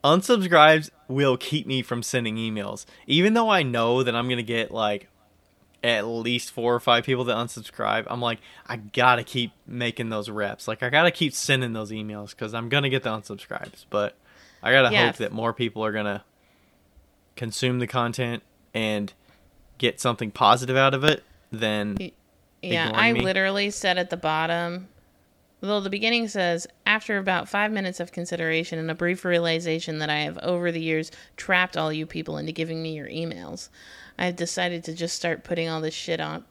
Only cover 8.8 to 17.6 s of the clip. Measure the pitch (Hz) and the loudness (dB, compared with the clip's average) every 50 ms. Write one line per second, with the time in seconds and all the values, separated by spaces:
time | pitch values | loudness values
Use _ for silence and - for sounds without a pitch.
8.8 | 104 104 - 127 123 127 123 117 113 - - 127 120 110 _ _ _ - 120 123 | -10 -4 0 4 6 6 6 4 0 -4 -4 -4 -4 -4 _ _ _ -12 -8 -4
9.8 | 120 120 117 - 120 113 110 107 101 113 104 107 104 101 110 - - - 110 - | -4 -4 -4 -4 -6 -4 -4 -6 -6 -6 -4 -4 -4 -4 -4 -6 -6 -8 -6 -4
10.8 | 131 120 143 151 170 170 160 - 170 143 - - - - 139 131 127 117 113 110 | -2 2 4 4 4 4 2 2 -2 -2 -2 -4 0 0 0 0 0 -2 -4 -6
11.8 | 107 104 110 110 107 107 107 104 104 104 - - 117 107 110 113 117 117 135 143 | -6 -6 -8 -8 -8 -8 -8 -10 -12 -14 -12 -10 -10 -6 -6 -6 -4 -2 -2 0
12.8 | 143 139 131 131 - 117 110 107 - - 107 95 - - - - - - - - | 0 0 -2 -2 -2 -4 -6 -6 -8 -12 -14 -14 -12 -12 -10 -10 -10 -12 -16 -20
13.8 | - _ - 104 101 - - _ _ _ _ - - - _ _ - - 127 135 | -14 _ -2 -2 -2 -2 -6 _ _ _ _ -20 -20 -20 _ _ 0 4 6 6
14.8 | 131 120 214 208 175 143 127 - 113 - 101 110 113 117 110 - 123 113 - 110 | 6 6 4 4 4 2 2 -2 -4 -4 -4 -2 -2 -4 -2 -2 -4 -4 -2 -2
15.8 | 107 110 104 110 104 104 101 104 - _ _ _ _ _ _ _ _ _ _ _ | -2 -2 -2 -2 -2 -2 -4 -6 -10 _ _ _ _ _ _ _ _ _ _ _
16.8 | _ _ _ - _ _ _ _ _ _ _ - 123 113 104 - | _ _ _ -20 _ _ _ _ _ _ _ -8 -8 -8 -4 -2